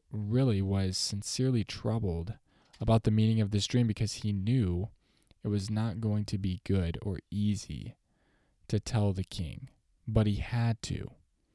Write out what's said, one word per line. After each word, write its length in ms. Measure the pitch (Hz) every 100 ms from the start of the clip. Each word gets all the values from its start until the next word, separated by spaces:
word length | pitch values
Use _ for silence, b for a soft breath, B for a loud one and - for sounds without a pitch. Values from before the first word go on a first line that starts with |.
| -
really 520 | 107 104 120 135 101
was 340 | 98 98 95 92
sincerely 680 | - 101 - - 127 123
troubled 720 | 101 - 117 113 104 85 82 - b b b b
about 240 | 110 113
the 60 | -
meaning 300 | 107 110 113
of 100 | 104
this 160 | 104 -
dream 200 | 123 117
because 280 | 104 107
he 180 | - 107
knew 560 | 101 98 131 98 87 101 b b b b b
it 40 | 110
was 220 | 104 95
not 300 | 107 113 98
going 240 | 110 104
to 140 | 104 101
be 220 | 95 92
good 340 | - 98 85 85
or 160 | - 95 -
easy 640 | 101 104 98 - 71 50 - _ _ _ _ _ _ -
to 120 | 107
tell 320 | - 117 104
the 120 | 92
king, 440 | 92 - 82 - 131 _ _ _ -
but 200 | 110 107
he 100 | 101
had 440 | - 120 117 117
to. 300 | - - - - _ _ B